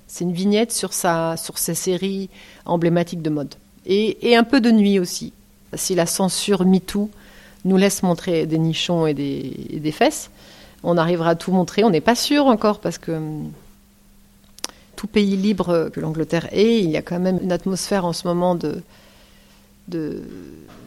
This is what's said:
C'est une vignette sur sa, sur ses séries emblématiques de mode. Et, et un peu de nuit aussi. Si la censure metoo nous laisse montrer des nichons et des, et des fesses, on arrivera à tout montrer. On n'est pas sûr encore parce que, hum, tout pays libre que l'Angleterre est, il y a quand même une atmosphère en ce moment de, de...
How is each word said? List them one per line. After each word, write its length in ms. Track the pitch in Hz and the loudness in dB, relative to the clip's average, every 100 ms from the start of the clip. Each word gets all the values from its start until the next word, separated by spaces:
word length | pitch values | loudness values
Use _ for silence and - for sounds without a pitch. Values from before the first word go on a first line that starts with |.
| - | -18
C'est 180 | - | -6
une 80 | 175 | -4
vignette 400 | 170 190 208 226 | -2 2 2 0
sur 200 | - 185 | -2 -6
sa, 440 | - 185 165 165 165 | -2 0 0 -2 -4
sur 220 | - - | -8 -8
ses 160 | - | -6
séries 560 | 165 - 175 190 196 190 - - - | -4 -2 -2 -2 -4 -8 -14 -20 -16
emblématiques 560 | - 175 165 170 170 175 | -4 0 2 2 0 -4
de 100 | 156 | -4
mode. 240 | 151 139 - _ _ | -4 -6 -12 _ _
Et, 460 | - 202 214 - 233 | -2 0 0 0 4
et 60 | 233 | 4
un 80 | |
peu 160 | 233 277 | 4 4
de 100 | 233 | 4
nuit 280 | 226 202 196 | 6 6 4
aussi. 340 | 180 - 156 - _ _ - | 0 -6 -12 -16 _ _ -14
Si 200 | 160 - | -8 -2
la 120 | 180 165 | 0 0
censure 580 | - 190 - - 196 | 0 0 0 0 2
metoo 460 | 180 190 - 202 208 - - - - - | 4 4 2 -4 -4 -8 -20 -20 -20 -6
nous 120 | 180 190 | 2 4
laisse 260 | 196 - | 4 2
montrer 440 | 185 170 - 170 160 | 0 0 0 0 0
des 120 | 160 | 0
nichons 480 | 160 160 - 170 160 | 0 0 -2 0 0
et 60 | |
des, 400 | 139 143 139 131 - - | 0 -4 -6 -8 -10 -10
et 100 | 160 | -6
des 120 | 151 | -4
fesses, 380 | 151 254 - - - - - - - | 2 0 0 -12 -20 -20 -20 -20 -8
on 140 | 170 175 | 0 2
arrivera 340 | 160 175 165 | 2 2 2
à 40 | |
tout 180 | 165 - | 0 2
montrer. 320 | 185 170 - | 0 0 2
On 60 | 226 | 2
n'est 100 | 160 | 2
pas 140 | - | 2
sûr 320 | 240 - 294 277 | 0 2 2 4
encore 340 | 214 214 208 | 4 2 0
parce 180 | 196 170 | -4 -8
que, 140 | - | -6
hum, 380 | 160 156 151 156 151 - - _ _ _ _ _ _ _ - - - _ - | -6 -6 -8 -10 -14 -20 -20 _ _ _ _ _ _ _ -16 -14 -14 _ -14
tout 120 | 208 | -2
pays 280 | 220 202 196 | 0 2 2
libre 540 | 202 190 175 170 156 | 0 0 2 0 0
que 80 | - | -4
l'Angleterre 480 | 160 160 151 - 147 | -6 -4 -2 -2 -2
est, 260 | - 220 233 | 2 4 4
il 120 | 175 | 2
y 60 | 151 | -2
a 60 | |
quand 160 | - 175 | -4 -2
même 200 | 185 185 | 0 0
une 100 | 185 | 0
atmosphère 520 | 175 190 185 - 202 | -2 0 -2 0 -2
en 80 | 175 | 0
ce 140 | 165 180 | -2 -2
moment 280 | 175 180 | 0 2
de, 280 | 170 151 156 - - - - - - _ _ _ _ - | 0 -2 -6 -10 -20 -20 -20 -20 -20 _ _ _ _ -10
de... 340 | 170 151 - - - 87 80 - - | -8 -6 -8 -12 -16 -18 -20 -20 -20